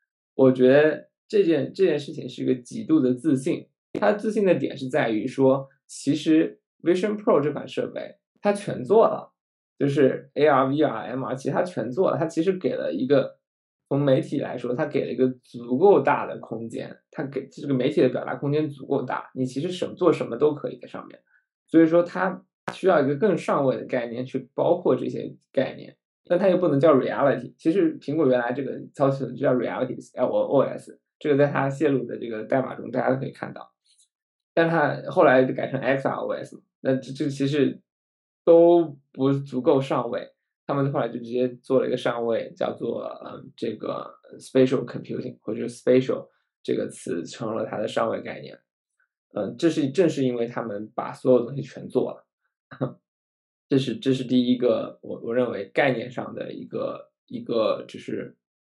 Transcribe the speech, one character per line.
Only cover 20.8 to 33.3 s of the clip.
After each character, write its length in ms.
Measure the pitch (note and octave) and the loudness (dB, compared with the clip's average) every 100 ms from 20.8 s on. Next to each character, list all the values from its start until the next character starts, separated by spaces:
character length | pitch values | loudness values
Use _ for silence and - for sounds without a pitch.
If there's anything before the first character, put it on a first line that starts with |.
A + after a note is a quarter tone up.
| - | -16
上 180 | - - | -16 -16
面。 120 | - _ _ _ _ _ | -20 _ _ _ _ _
所 140 | D#3+ | 6
以 40 | E3 | 6
说 160 | E3+ | 6
它 420 | F3 F3+ F#3 F#3 - _ - | 2 0 -2 -4 -12 _ -16
需 140 | - F#3 | -2 2
要 140 | D#3+ | 4
一 60 | C3+ | 2
个 80 | C#3 | 2
更 220 | G#3+ - | 0 0
上 280 | - E3+ C3+ | 0 0 2
位 120 | A2 | 0
的 80 | G2 | -2
概 220 | B2+ A#2+ | -4 -4
念 180 | A#2 C3 | -6 -6
去 240 | C3+ - - | -8 -8 -2
包 260 | C#3 F3 | 2 2
括 140 | F#3 B2 | 2 0
这 120 | B2 | -2
些 280 | B2 A2 - _ | -6 -10 -14 _
概 240 | - - - | -4 -2 -6
念， 200 | - - _ _ - | -16 -20 _ _ -4
但 120 | F3 | 0
它 120 | G3 | 2
又 80 | F3+ | 2
不 100 | F3 | 2
能 120 | C#3 | 4
叫 140 | D#3+ C3+ | 6 4
reality。 580 | - G#2+ C#3 B2 - - | 2 0 0 0 -4 -4
其 140 | E3 | 0
实 260 | F#3 D#3+ C#3+ | 2 2 0
苹 160 | - D3+ | -4 0
果 120 | C#3 | 2
原 120 | B2 | 2
来 120 | A#2+ | 0
这 120 | C3 | -4
个 160 | C3 - - | -6 -8 -10
操 160 | - C#3 | -2 0
作 80 | C#3 | 0
系 60 | |
统 100 | A#2+ B2+ | -4 -2
就 60 | |
叫 120 | C3 | 0
reality，L 720 | B2+ G#2 F#2+ B2+ - - - A#2+ | 0 0 -4 -6 -8 -12 -4 -2
O 360 | G#2+ G#2+ C3+ | 0 0 0
S， 380 | A#2+ - - - _ _ | 0 -4 -14 -20 _ _
这 100 | D3+ | 0
个 80 | C#3 | 2
在 140 | C#3+ | 2
它 180 | C3+ C#3 | 0 -2
泄 200 | C#3 D#3 | 0 0
露 160 | C3+ - | 0 -4
的 120 | A2+ | -8
这 100 | A#2 | -10
个 160 | A2 | -10
代 180 | A2 C3 | -2 -2
码 140 | B2 - | -2 -8
中 160 | A2 | -8
大 100 | B2+ | -4
家 120 | B2 | -2
都 60 | C3 | -2
可 60 | |
以 60 | C3+ | -4